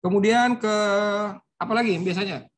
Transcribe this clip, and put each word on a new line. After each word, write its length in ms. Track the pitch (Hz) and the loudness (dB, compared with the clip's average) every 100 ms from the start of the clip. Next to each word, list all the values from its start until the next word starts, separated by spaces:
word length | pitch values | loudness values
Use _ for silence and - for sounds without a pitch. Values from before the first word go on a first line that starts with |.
Kemudian 560 | 185 202 202 233 247 240 | 0 2 4 4 4 2
ke 180 | 220 214 208 202 208 202 208 190 | 0 0 2 0 0 -2 -4 -8
apa 360 | _ _ - 220 | _ _ -4 0
lagi 180 | 233 175 | 0 0
biasanya? 480 | 180 180 202 147 - | -2 -2 -4 -8 -12